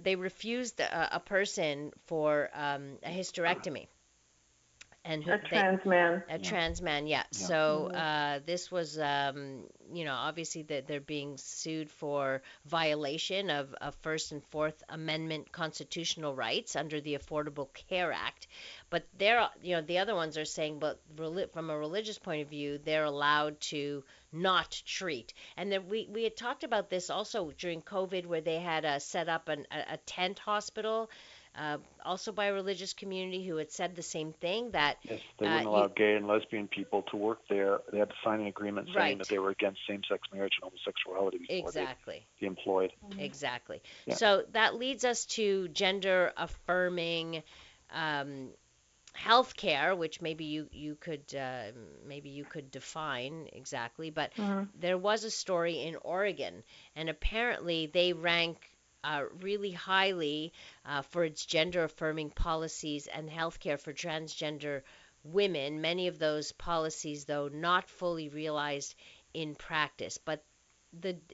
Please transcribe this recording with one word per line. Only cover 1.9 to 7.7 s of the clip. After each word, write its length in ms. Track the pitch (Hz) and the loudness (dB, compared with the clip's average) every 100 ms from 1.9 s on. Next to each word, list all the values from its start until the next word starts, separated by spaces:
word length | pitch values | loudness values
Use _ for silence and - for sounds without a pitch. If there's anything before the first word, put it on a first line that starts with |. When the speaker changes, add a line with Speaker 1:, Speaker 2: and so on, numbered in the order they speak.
| - - | -10 -4
Speaker 1:
for, 440 | 160 151 147 139 | 2 4 4 2
um, 460 | - 143 139 139 135 | -2 -2 -2 -6 -10
a 60 | - | -6
hysterectomy. 800 | 180 175 - 170 185 180 120 - _ _ _ _ _ _ _ _ _ - - | -4 -4 0 2 2 -2 -6 -8 _ _ _ _ _ _ _ _ _ -20 -14
And 200 | - 156 | -6 -2
Speaker 2:
A 140 | 160 208 | 2 2
Speaker 1:
they 100 | - | 4
Speaker 2:
trans 360 | 214 190 190 | 4 6 6
man. 380 | 190 180 170 180 - | 6 8 8 4 0
Speaker 1:
A 100 | 156 | -6
Speaker 3:
Yeah. 0 | |
Speaker 1:
trans 420 | 180 190 165 165 | 0 2 0 0
man, 280 | 175 147 151 | 0 0 2
yeah. 160 | 135 - | 0 0
Speaker 3:
Yeah. 140 | - 185 | -4 2
Speaker 1:
So, 400 | 160 156 | 4 6